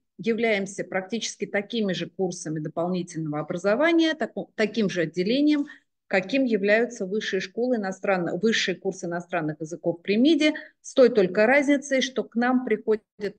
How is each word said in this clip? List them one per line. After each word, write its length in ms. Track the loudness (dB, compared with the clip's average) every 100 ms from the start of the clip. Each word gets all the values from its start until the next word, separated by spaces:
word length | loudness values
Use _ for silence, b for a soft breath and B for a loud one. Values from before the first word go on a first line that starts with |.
| _ -8
являемся 680 | -2 0 0 0 -2 -8
практически 600 | -6 -6 -4 -6 -6 -8 -4
такими 460 | -4 -4 -2 -2
же 140 | -2 -6
курсами 520 | -4 -4 -4 -6 -6
дополнительного 800 | -6 -4 -2 -2 -4 -6 -6 -6
образования, 760 | -6 -4 0 2 4 4 2
тако-, 360 | 0 -6 -6 -10
таким 340 | -2 -2 0 0
же 140 | 0
отделением, 640 | -2 -2 0 2 2 2 -2 B _ _ -2
каким 380 | -2 0 0
являются 640 | 2 2 4 2 2 -4 -4
высшие 340 | -4 -2 -4
школы 360 | -4 -4 -2 -2
иностранных, 640 | -2 -4 -2 0 0 0
высшие 360 | 0 2 -2 -2
курсы 300 | -4 -6 -6
иностранных 540 | -6 -4 -4 -2 -4
языков 400 | -8 -6 -4 -4
при 140 | 0 4
миде, 360 | 4 4 2 0 B _
с 140 | -4
той 140 | 6 6
только 380 | 6 2 4 4
разницей, 560 | 4 4 2 2 0
что 200 | 0 -4
к 140 | -4 -2
нам 280 | 2 2
приходят 380 | 0 -2 0 -2 _ -8 -8